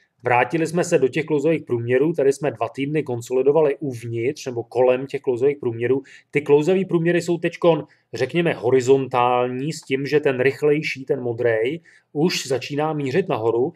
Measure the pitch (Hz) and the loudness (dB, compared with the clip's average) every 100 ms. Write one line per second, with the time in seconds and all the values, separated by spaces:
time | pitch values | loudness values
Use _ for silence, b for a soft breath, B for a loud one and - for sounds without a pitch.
0 | b _ 120 120 131 160 160 170 170 165 | b _ 0 2 2 0 -2 -2 0 2
1 | 131 160 151 151 151 156 - 120 117 127 | 2 0 -2 0 0 0 -2 -4 0 2
2 | 156 160 135 135 147 113 110 - 139 156 | 2 2 2 2 -2 -2 -6 -4 -4 -2
3 | 143 120 117 127 135 156 143 139 143 120 | -4 -6 -2 0 2 4 2 0 -6 -8
4 | 120 117 120 156 135 120 113 117 127 127 | -8 -4 -4 -4 -6 -8 -4 2 4 2
5 | 135 135 - 117 139 143 123 113 120 135 | -2 -6 -2 0 0 0 -4 -2 0 0
6 | B B _ 147 147 147 151 190 190 165 | B B _ -4 4 4 4 2 2 0
7 | 165 175 170 170 170 - 175 156 b b | 2 0 0 -2 -4 0 2 2 b b
8 | b 110 127 170 170 - 110 131 123 135 | b -6 -2 0 0 0 2 2 4 0
9 | 131 131 123 123 123 127 147 151 - 135 | 0 0 2 2 0 -4 -6 -8 -4 -4
10 | 139 147 147 127 131 135 147 151 160 131 | 0 0 2 2 0 0 0 0 -2 -6
11 | 135 139 120 117 120 113 120 165 b b | -4 -4 -4 -2 0 0 0 -4 b b
12 | b 143 175 - - 127 - 143 156 151 | b -2 0 0 -4 -4 -4 -4 -4 -2
13 | 139 156 190 123 113 117 143 | -2 -2 -2 -2 0 0 -2